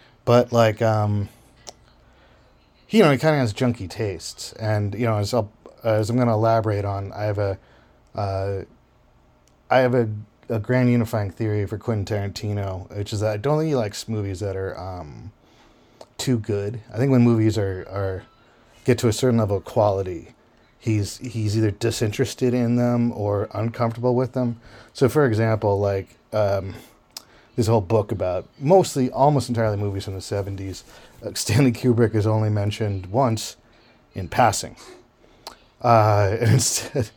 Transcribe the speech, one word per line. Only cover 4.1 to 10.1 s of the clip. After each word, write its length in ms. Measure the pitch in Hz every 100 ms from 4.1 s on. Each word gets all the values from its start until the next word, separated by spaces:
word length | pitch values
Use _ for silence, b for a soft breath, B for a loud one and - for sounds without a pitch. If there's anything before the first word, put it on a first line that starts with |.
| 85 - - -
And, 400 | - 110 104 101
you 120 | 104 117
know, 120 | 104
as 160 | 101
I'll, 160 | 120 104 _ - -
as 260 | 113 107 107
I'm 80 | 123
gonna 160 | 120
elaborate 520 | 107 113 113 107 101
on, 280 | 101 98 98
I 120 | 104
have 140 | 107 104
a, 200 | 101 95 b b b b _
uh, 480 | - 101 95 98 98 - _ _ _ _ _ _ _ _ _ -
I 100 | 127
have 160 | 127
a, 140 | 127 110